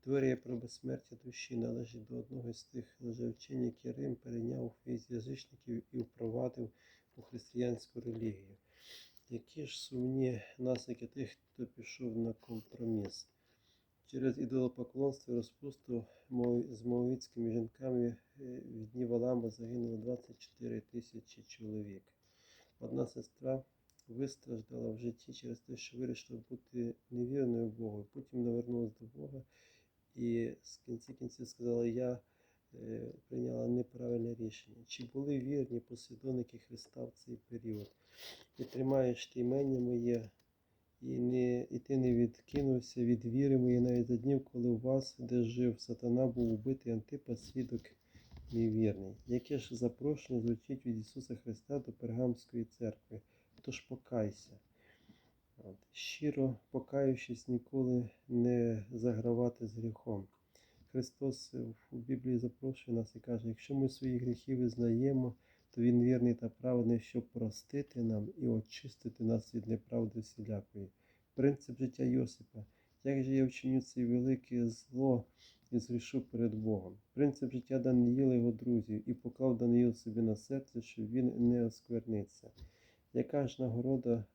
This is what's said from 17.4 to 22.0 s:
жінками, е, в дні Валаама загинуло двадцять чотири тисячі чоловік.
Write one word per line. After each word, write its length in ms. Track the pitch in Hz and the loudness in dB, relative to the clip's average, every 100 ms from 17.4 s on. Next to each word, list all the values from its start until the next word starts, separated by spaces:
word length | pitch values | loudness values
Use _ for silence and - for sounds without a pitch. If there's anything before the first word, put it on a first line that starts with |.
| 117 | -2
жінками, 540 | 113 113 _ 131 127 120 | -2 -4 _ -2 2 2
е, 100 | 120 _ 135 | -2 _ -16
в 460 | 131 127 - 117 110 | -12 -12 -12 -12 -10
дні 120 | 120 | -4
Валаама 460 | 123 117 123 123 117 | 0 2 4 2 0
загинуло 460 | 107 117 120 117 113 | -6 -6 -4 -2 -4
двадцять 420 | 117 123 - 117 | -4 -6 -8 -20
чотири 420 | - _ 120 113 | -20 _ -8 -6
тисячі 640 | - 120 120 113 - - - | -6 -10 -10 -18 -18 -20 -20
чоловік. 560 | - 110 107 104 95 | -14 -8 -6 -8 -12